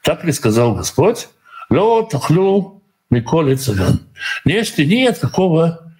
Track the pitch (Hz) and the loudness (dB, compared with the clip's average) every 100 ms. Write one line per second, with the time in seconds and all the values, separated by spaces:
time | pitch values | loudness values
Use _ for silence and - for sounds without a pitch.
0 | - 170 170 135 110 107 120 98 82 - | -2 -2 -4 -2 0 2 2 0 -4 0
1 | 175 240 - _ _ - - - 214 226 | 0 0 -10 _ _ -20 -2 0 2 0
2 | 220 135 - 160 196 196 190 - _ _ | 0 -6 0 2 2 0 -2 -14 _ _
3 | _ 120 117 165 143 131 - 98 90 - | _ -2 0 0 0 0 -2 -2 0 0
4 | - - - - 165 196 220 - 143 226 | -4 -14 -10 -4 0 0 -2 -2 0 2
5 | 262 - 123 - 185 160 165 165 - - | 2 0 -4 0 0 2 0 -2 -16 -20